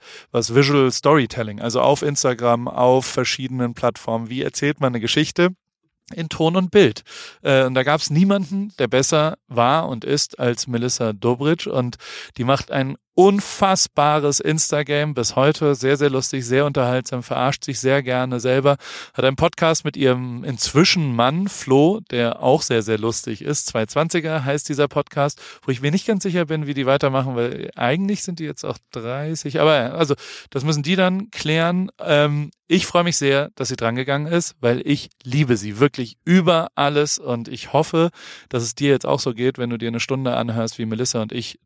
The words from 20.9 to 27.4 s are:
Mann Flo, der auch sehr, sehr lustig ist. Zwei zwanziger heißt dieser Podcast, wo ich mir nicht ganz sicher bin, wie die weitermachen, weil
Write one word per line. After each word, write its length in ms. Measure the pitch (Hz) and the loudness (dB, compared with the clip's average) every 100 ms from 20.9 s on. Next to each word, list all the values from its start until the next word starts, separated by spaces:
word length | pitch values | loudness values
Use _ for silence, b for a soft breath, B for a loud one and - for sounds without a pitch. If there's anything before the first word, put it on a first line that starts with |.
| 185 147 117 | 2 0 2
Mann 320 | 123 160 196 | 2 0 -4
Flo, 520 | - - 131 156 214 - | -4 2 4 4 2 -4
der 320 | 120 117 - | -2 -2 0
auch 220 | 127 151 | 2 2
sehr, 180 | - 117 | 2 0
sehr 160 | 104 110 | 0 -2
lustig 460 | 110 113 - 110 | -2 -4 -6 -8
ist. 240 | - 147 - | -6 -4 -4
Zwei 180 | 117 110 | -4 -2
zwanziger 580 | 143 165 175 156 156 | -2 -2 -2 -2 -4
heißt 240 | 131 147 - | -2 -4 -4
dieser 200 | 143 143 | -2 0
Podcast, 520 | 147 - 147 143 - B B | -2 -4 -2 -2 -4 B B
wo 100 | - | -6
ich 100 | 123 | -2
mir 100 | 143 | 0
nicht 160 | 185 - | 0 0
ganz 160 | 202 | -2
sicher 220 | 196 175 151 | -2 -2 -2
bin, 200 | 156 143 | -4 -4
wie 80 | |
die 140 | 139 131 | -2 2
weitermachen, 480 | 139 143 131 131 | 2 2 0 -2
weil 340 | 120 | -2